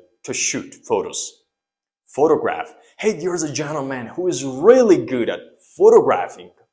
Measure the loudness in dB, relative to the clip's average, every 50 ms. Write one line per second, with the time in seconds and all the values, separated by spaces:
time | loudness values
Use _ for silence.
0 | _ _ _ _ -14 -12 -8 -6 -6 -6 -6 -6 -10 -10 -16 -16 -8 -6 -4 -4
1 | -4 -6 -8 -12 -12 -12 -14 _ _ _ _ _ _ _ _ _ _ _ _ _
2 | _ _ -2 0 2 2 2 2 0 -4 -6 -6 -8 -12 -14 _ _ _ _ -6
3 | -4 -4 -4 -4 -6 -6 -4 -4 -6 -6 -6 -8 -8 -6 -6 -8 -6 -6 -8 -10
4 | -10 -12 -10 -6 -4 -4 -4 -4 -6 -8 -6 0 6 6 6 6 8 4 4 2
5 | 2 -4 -4 -4 -2 -4 -4 -8 -10 -16 _ _ -20 -14 -2 4 4 6 8 6
6 | 6 4 0 -2 -2 -6 -10 -16 -20 -20 _ _ _ _